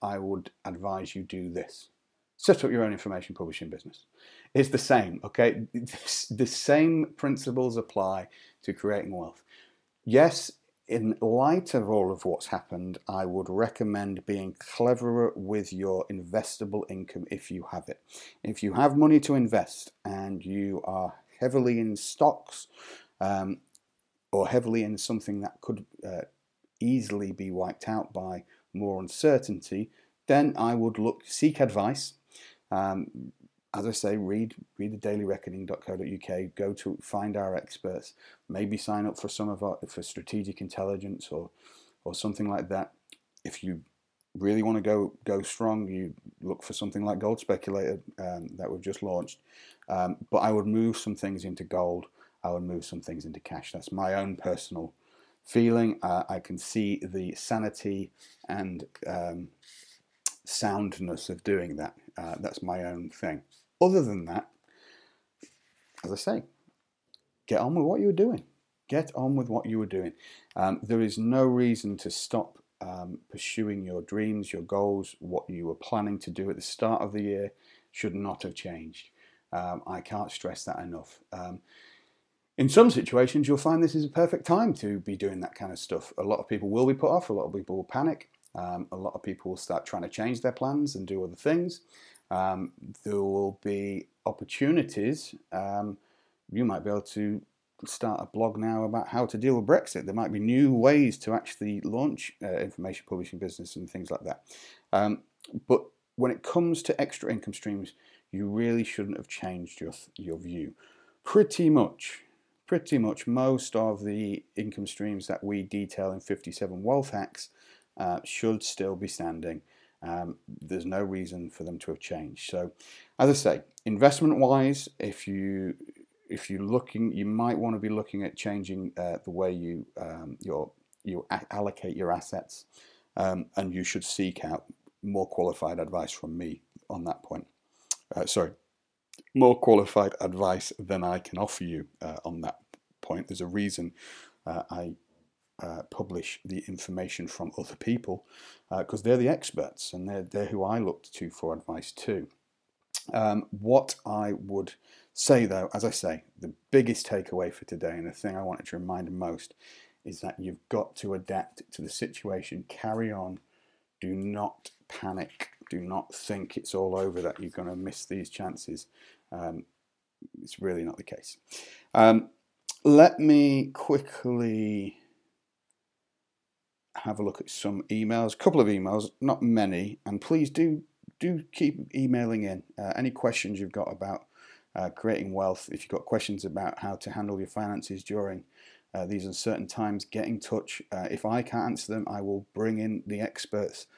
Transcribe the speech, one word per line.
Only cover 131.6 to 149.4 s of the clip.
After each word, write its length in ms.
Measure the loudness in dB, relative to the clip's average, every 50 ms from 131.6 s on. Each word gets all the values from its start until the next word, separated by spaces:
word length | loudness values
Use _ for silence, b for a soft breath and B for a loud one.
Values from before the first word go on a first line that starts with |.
| -2 -4 -4 -6 -8 -8 -4
your 140 | -4 -2 0
assets, 540 | 0 -2 -2 -6 -8 -8 -8 -10 -16 -20 -20 b b b b b b b b b b
um, 300 | 0 0 0 0 -2 -4 -6 -4
and 160 | -4 -4 -2 -2
you 100 | -4 -4
should 200 | -2 -4 -4 -4
seek 400 | -4 -2 0 0 -2 -2 -4 -6
out 200 | -6 -6 -6 -8 -10 -20 _ _ -20 _ _ -6
more 220 | -2 0 0 0
qualified 520 | 0 0 0 2 2 0 0 -2 -2 -2 -2
advice 320 | -4 -2 -2 -4 -2 -4
from 260 | -6 -8 -8 -8 -6
me 260 | -6 -6 -6 -8 -10 _ _ _ -20 _ -12
on 160 | -10 -6 -4
that 180 | -6 -6 -6
point. 240 | -8 -10 -10 -10 -10 _ _ _ _ B B B B B B B B B -4
Uh, 100 | -4 -2
sorry, 240 | 0 2 2 0 0 -2 _ _ _ _ _ _ _ _ _ _ -20 -20 -20 -12 _ 6
more 240 | 8 10 10 10 8
qualified 560 | 8 10 10 10 8 6 4 4 4 4 2 -2
advice 520 | -4 -2 0 0 2 2 2 0 -2 -6 -8 -8
than 260 | -4 -4 -2 0 0
I 160 | 0 -2 -2
can 180 | -4 -6 -4 -4
offer 260 | -4 -4 -4 -4 -6
you, 220 | -4 -4 -6 -8 -10 _ -12
uh, 160 | -12 -10 -10 -8 -8
on 160 | -8 -8 -6
that 180 | -6 -6 -8 -8 _ _ -20 -20 _ _ _ -16
point. 280 | -8 -8 -6 -6 -6 -8
There's 120 | -8 -8
a 60 | -6
reason, 460 | -4 -2 0 0 0 -2 -4 -6 -8 -8 B B B B B B B B B B
uh, 160 | -8 -6 -6 -6 -8
I, 240 | -8 -8 -8 -8 -10 _ _ _ _ _ _ _ _ _ _ _ _ -14
uh, 200 | -12 -10 -10 -10 -12 -12
publish 500 | -10 -10 -8 -6 -6 -6 -6 -8 -10 -12 -10
the 200 | -10 -8 -8 -8
information 640 | -8 -10 -10 -8 -8 -6 -6 -6 -6 -8 -8 -10 -10
from 240 | -8 -10 -10 -10 -8
other 200 | -10 -10 -10 -10
people, 500 | -6 -2 -2 -2 -2 -2 -6 -8 -8 -10 B B B B B B B B B
uh, 120 | -4 -4
'cause 200 | -4 -4 -6 -2
they're 140 | 2 4 4
the 120 | 6 6 4
experts 640 | 2 2